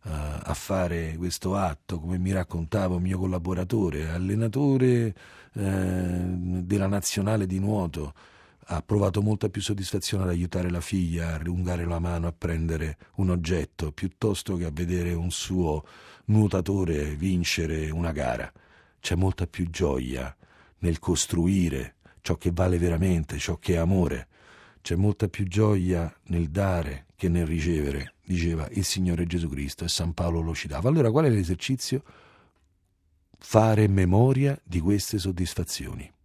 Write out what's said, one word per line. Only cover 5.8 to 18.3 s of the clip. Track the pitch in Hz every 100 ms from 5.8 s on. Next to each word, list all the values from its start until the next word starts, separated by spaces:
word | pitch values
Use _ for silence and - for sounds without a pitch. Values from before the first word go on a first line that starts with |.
| 92 92 90 90 90
della | 90 90 90 87 101 95
nazionale | 101 - - 98 110 95
di | 95
nuoto. | 98 107 85 78 73 - - - - _ -
Ha | 82
provato | - 104 98 98
molta | 104 107 104
più | 101
soddisfazione | 98 101 92 98 - 98
ad | 92
aiutare | 87 87 90 90
la | 87
figlia | - 98 85 82 82
a | 78
allungare | 82 90 87 87 85
la | 85
mano | 85 85 85
a | -
prendere | 85 82 82 80 78 73 - -
un | 95
oggetto, | 90 82 90 71 - 78
piuttosto | - 95 _ 110 98 - 90
che | 85
a |
vedere | 76 87 90 87
un | 85 87
suo | - - 92 82 76 - - - - -
nuotatore | 107 104 95 85 98 90 76 73 73
vincere | 95 90 85 - 80 78 78
una | 80 85
gara. | 73 64